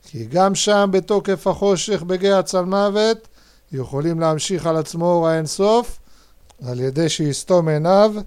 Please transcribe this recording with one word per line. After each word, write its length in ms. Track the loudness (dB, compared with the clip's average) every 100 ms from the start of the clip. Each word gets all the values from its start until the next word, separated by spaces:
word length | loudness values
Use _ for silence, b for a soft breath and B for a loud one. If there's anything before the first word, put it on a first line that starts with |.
כי 220 | -16 -14 -4
גם 300 | 2 2 2
שם 340 | 2 2 4
בתוקף 560 | 0 0 -2 0 -2 -2
החושך 540 | 0 0 0 -2 -4
בגיא 340 | -2 -2 2 2
הצלמוות, 920 | 2 -2 0 0 2 2 0 0 -8 b b b _
יכולים 480 | -10 -6 -4 -2 0
להמשיך 460 | 0 0 -2 -4 -2
על 120 | -2
עצמו 280 | -4 -2 0
אור 220 | 2 2
האינסוף, 720 | 0 -4 -2 2 2 0 -12 b b b b b -14 -10
על 120 | -4
ידי 300 | -4 0 -2
שיסתום 580 | 0 -2 -4 2 2 2
עיניו 460 | 0 2 4 4 0